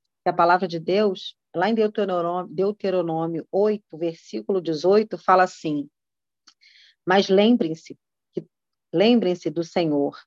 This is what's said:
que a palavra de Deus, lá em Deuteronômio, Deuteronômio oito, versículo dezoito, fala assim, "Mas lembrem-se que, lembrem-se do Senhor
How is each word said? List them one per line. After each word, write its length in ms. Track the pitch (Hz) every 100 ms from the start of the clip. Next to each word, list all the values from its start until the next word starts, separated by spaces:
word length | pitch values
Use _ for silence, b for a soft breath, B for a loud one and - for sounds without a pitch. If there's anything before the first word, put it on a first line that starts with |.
| _ _
que 60 | 180
a 20 |
palavra 340 | 170 175 180 185
de 120 | 170
Deus, 580 | 170 196 208 185 - - _
lá 140 | 165 196
em 60 |
Deuteronômio, 800 | 220 214 214 196 175 170 180 175
Deuteronômio 920 | 156 196 208 190 185 170 160 165 165 -
oito, 460 | 190 214 208 _ 156
versículo 640 | 170 165 - 214 214 190
dezoito, 560 | 165 151 175 208 214 170
fala 240 | - 185
assim, 480 | 185 - 156 147 - _ _ _ _ _ _ _ b b b b -
"Mas 220 | 196 196
lembrem-se 680 | 196 214 247 160 160 - - _ _ _
que, 140 | 175 - _ _ _ _
lembrem-se 560 | 160 214 240 185 180 165
do 120 | 156
Senhor 540 | 165 185 165 147 143 -